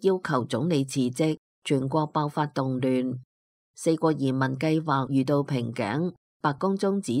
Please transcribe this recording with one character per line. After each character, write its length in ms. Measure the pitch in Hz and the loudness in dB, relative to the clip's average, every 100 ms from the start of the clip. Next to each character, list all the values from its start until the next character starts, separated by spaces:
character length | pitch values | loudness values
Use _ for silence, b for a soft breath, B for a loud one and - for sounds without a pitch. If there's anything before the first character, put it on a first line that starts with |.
要 180 | 190 185 | 2 0
求 220 | 185 143 | 0 -2
總 240 | - 117 160 | 0 -2 0
理 160 | 151 | 0
辭 260 | 135 139 123 | 0 0 0
職， 260 | 127 156 151 _ _ | 2 0 -2 _ _
全 240 | - 139 131 | -2 0 0
國 180 | 156 151 | 0 0
爆 220 | 156 151 | 0 -2
發 180 | 160 147 | -2 -2
動 340 | - 131 127 | -2 -2 0
亂。 380 | 131 127 127 127 - _ _ _ _ | 0 0 0 -4 -10 _ _ _ _
四 220 | - 170 160 | -6 0 2
國 160 | 160 | 2
移 180 | 147 135 | 2 0
民 120 | 131 131 131 | 2 0 0
計 240 | 156 160 | 0 0
劃 280 | 160 135 131 | 2 0 2
遇 160 | 135 | 0
到 180 | 131 143 | 2 2
瓶 300 | 143 135 117 | 0 -2 -4
頸， 400 | 117 104 127 180 - _ _ | -4 -2 -2 -4 -6 _ _
白 100 | 151 | -2
宮 260 | 139 190 196 | 0 -2 0
終 240 | 196 196 | 0 0
止 140 | 196 120 | -2 -2